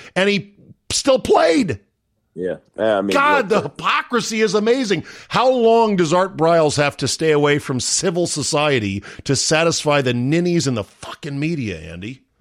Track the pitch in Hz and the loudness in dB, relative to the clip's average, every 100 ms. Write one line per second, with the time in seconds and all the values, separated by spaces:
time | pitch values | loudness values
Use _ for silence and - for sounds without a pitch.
0 | - - 202 202 - _ - - - - | -8 -2 0 0 -4 _ -20 -18 -8 -2
1 | 277 262 - 403 330 320 196 107 _ _ | 2 2 4 4 4 2 0 -4 _ _
2 | _ _ _ - 90 78 _ - 110 104 | _ _ _ -8 -6 -6 _ -4 0 0
3 | 202 233 285 294 196 202 147 - 175 285 | 0 2 2 2 0 -2 -2 -6 -4 -4
4 | 302 240 - 220 220 208 214 262 226 175 | -2 -4 -4 -2 0 0 0 0 0 -4
5 | - - - 202 254 262 226 226 220 196 | -6 -14 -6 0 2 4 4 4 4 2
6 | 165 175 190 135 160 170 151 135 143 - | 2 2 0 0 2 4 2 2 -2 -2
7 | 131 - 160 147 143 147 - 127 - - | -4 -2 2 2 2 2 -2 -4 -4 -2
8 | 180 175 170 151 131 147 151 131 101 98 | -2 -2 -2 -4 -4 0 0 0 0 -4
9 | - - - 135 - 156 165 156 147 143 | -8 -10 -4 -2 0 2 2 0 0 0
10 | 127 120 127 160 175 170 135 117 101 _ | 0 -2 0 0 0 0 0 -2 -6 _
11 | - - 156 139 156 165 110 82 82 87 | -18 -14 -12 -6 -6 -4 -6 -8 -12 -14
12 | 104 135 _ _ | -14 -16 _ _